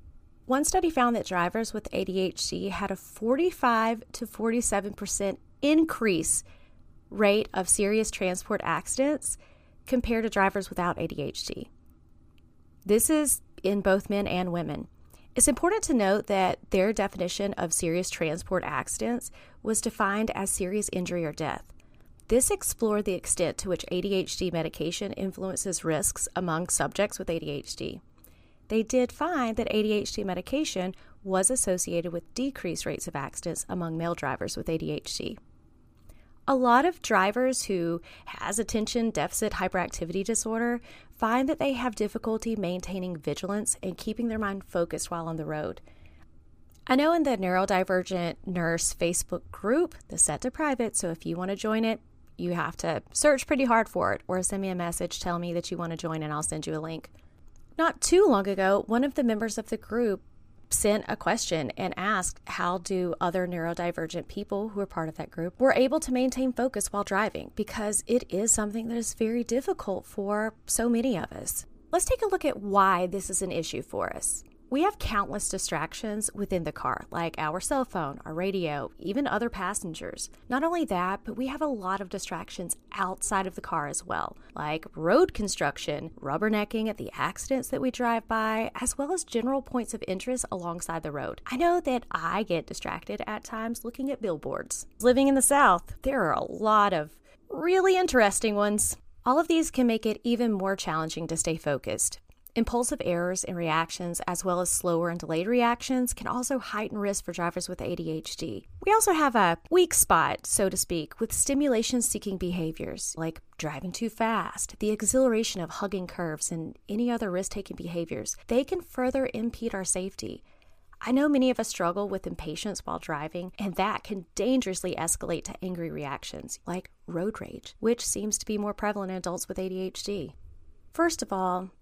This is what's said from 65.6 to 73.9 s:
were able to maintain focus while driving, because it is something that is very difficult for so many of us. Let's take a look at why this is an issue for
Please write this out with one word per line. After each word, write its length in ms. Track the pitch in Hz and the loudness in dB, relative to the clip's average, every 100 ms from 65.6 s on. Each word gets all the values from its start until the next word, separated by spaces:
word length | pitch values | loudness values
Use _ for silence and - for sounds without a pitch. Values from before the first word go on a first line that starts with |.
were 140 | 262 | 6
able 260 | - 254 311 | 6 4 2
to 120 | 262 | 0
maintain 400 | 254 262 254 262 | 0 0 0 -2
focus 400 | 240 254 208 - | 0 -2 -2 -4
while 120 | 202 | -4
driving, 480 | 202 196 214 - - | 0 0 0 -4 -10
because 480 | - 208 220 208 208 - | -6 -6 -2 -2 -2 2
it 180 | 240 - | 0 2
is 220 | 185 226 | 0 2
something 380 | - 214 226 226 | 2 0 -4 -4
that 80 | 233 | -4
is 180 | 226 | -4
very 300 | - 220 240 | -2 0 0
difficult 600 | 226 240 392 - - 185 | 0 0 0 -2 -2 -6
for 500 | - - 196 208 220 - - | -6 -6 -2 0 -2 -6 -4
so 220 | - 240 | 0 2
many 280 | 233 254 180 | 2 2 0
of 140 | - | -4
us. 320 | - - - - - - | -8 -6 -8 -10 -16 0
Let's 120 | 359 | 2
take 180 | - 508 | 4 2
a 60 | 427 | 2
look 160 | 370 | 2
at 160 | 294 - | 0 -2
why 460 | 202 196 190 180 180 | 2 6 6 6 2
this 240 | 196 180 | -2 -2
is 100 | 190 | -2
an 120 | 180 | -2
issue 300 | 170 165 - | -2 -4 -6
for 320 | - | -6